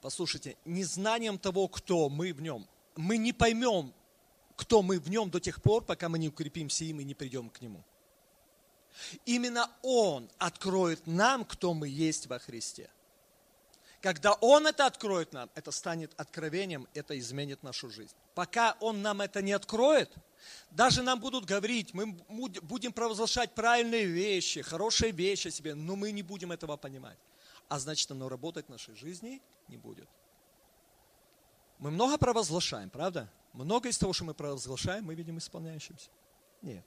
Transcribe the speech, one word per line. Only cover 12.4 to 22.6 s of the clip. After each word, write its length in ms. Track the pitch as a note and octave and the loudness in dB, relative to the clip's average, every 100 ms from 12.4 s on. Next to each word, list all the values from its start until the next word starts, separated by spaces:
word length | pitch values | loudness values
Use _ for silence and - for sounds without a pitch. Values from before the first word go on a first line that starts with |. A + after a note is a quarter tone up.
| - A#2 - - - _ _ _ _ _ _ _ _ _ - - | -10 -10 -10 -10 -18 _ _ _ _ _ _ _ _ _ -20 -4
Когда 320 | F#3+ E3 G3+ G#3 | -2 4 4 6
Он 240 | A#3 D4 D4+ | 10 10 10
это 220 | D4+ C4+ | 4 4
откроет 440 | - G#3+ F#3+ D#3+ | 4 -2 0 0
нам, 200 | C#3 A#2 | -6 -10
это 160 | - D3+ | -12 -10
станет 400 | - F#3 E3 D#3 - | -8 -4 -4 -6 -10
откровением, 680 | D3+ - D#3 E3 G3 D#3 B2 C#3+ | -12 -6 -4 -4 -4 -6 -8 -12
это 220 | C#3 C#3+ | -8 -8
изменит 420 | A#2+ C3+ C#3+ C#3 | -6 -6 -6 -8
нашу 300 | C#3 B2 B2 | -10 -10 -10
жизнь. 240 | G#2+ G#2 - _ | -14 -18 -20 _
Пока 420 | - F3 A#3 A3+ - | -6 -2 4 4 4
Он 220 | A3 G#3 | -2 0
нам 180 | G#3 G3+ | -2 0
это 220 | G3+ G3+ | -2 -2
не 80 | G3 | 0
откроет, 600 | G3+ - A3 C4 D4+ - - _ _ - - - | 0 0 4 8 8 4 -6 _ _ -20 -20 -16
даже 320 | D3+ B3 B3 | 4 4 6
нам 160 | B3+ C4 | 2 0
будут 260 | A#3+ B3+ F#3 | -2 -6 -2
говорить, 480 | G3 G#3 A#3+ F#3 | -2 0 -2 -4
мы 140 | F3 A3 | -6 -6
буд-, 540 | F3 - A3 B3 F#3 | -8 -14 -10 -8 -10